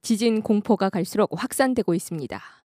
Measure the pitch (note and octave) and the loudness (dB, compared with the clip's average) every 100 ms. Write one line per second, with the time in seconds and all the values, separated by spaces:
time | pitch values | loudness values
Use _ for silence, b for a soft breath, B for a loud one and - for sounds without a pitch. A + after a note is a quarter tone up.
0 | - G#3 A#3 A3 - G#3 - G3+ F#3+ F3+ | -2 2 2 2 2 2 2 2 2 -2
1 | - G#3+ G3 E3+ B3+ - C4 A#3+ F#3 E3+ | -2 0 0 -2 -4 0 0 0 0 -2
2 | - D#3+ C3 F#2+ - - _ | -2 -8 -8 -10 -14 -20 _